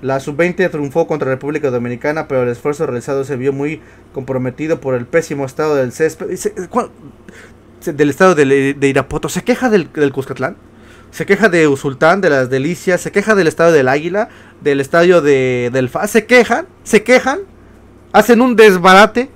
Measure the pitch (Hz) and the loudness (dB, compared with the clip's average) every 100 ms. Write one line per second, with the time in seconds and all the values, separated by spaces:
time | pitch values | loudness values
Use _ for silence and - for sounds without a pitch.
0 | 131 135 135 147 175 175 180 160 143 147 | -4 -6 -6 -2 -2 0 -2 -2 -4 -2
1 | 160 156 131 131 139 156 143 123 120 120 | -2 -2 -4 -4 -4 -4 -2 -4 -6 -6
2 | 147 156 156 135 123 120 147 147 156 123 | -4 -4 -4 -2 -2 -4 -6 -4 -6 -6
3 | 113 139 135 135 131 135 147 156 - - | -6 -6 -6 -4 -4 -4 -6 -8 -14 -20
4 | - - 123 131 127 123 151 160 135 127 | -16 -14 -8 -6 -6 -6 -4 -4 -4 -6
5 | 120 165 160 143 135 131 156 147 127 113 | -2 -4 -4 -8 -8 -4 -2 -2 -2 -2
6 | 160 135 175 180 214 - 180 240 220 - | -4 -4 -10 -8 -8 -10 -8 -6 -8 -12
7 | 151 - - - - - _ - - 143 | -20 -20 -20 -20 -20 -20 _ -14 -10 0
8 | 147 135 185 170 139 139 135 143 139 135 | 0 4 2 4 4 2 0 0 0 0
9 | 185 151 160 180 - 240 254 208 147 - | -2 -6 -6 -8 -4 -2 2 0 -2 -2
10 | 143 135 131 127 131 208 - - - - | -2 -2 -10 -6 -8 -8 -20 -20 -20 -20
11 | - - 160 196 214 170 156 139 - 131 | -20 -12 -2 0 2 4 2 2 -4 0
12 | 160 196 180 139 127 131 143 175 - 180 | 2 2 2 0 0 -2 -4 -6 -2 -2
13 | 170 196 202 208 165 - 170 160 131 143 | -2 -4 0 2 2 2 4 4 2 0
14 | 160 190 220 - - - 143 139 135 170 | -2 -6 -6 -10 -20 -8 -2 -2 0 2
15 | 175 180 147 139 127 123 120 127 127 151 | 4 4 4 2 2 -2 -2 -2 -4 -4
16 | 202 233 214 247 220 240 339 _ - 214 | -2 -2 2 2 4 -2 -6 _ 0 0
17 | - 247 254 302 403 - - - - - | 4 2 2 -6 -8 -20 -20 -20 -20 -20
18 | - 196 214 233 254 220 220 185 175 185 | -2 0 4 4 4 6 6 6 6 6
19 | 214 - 254 | 6 2 -6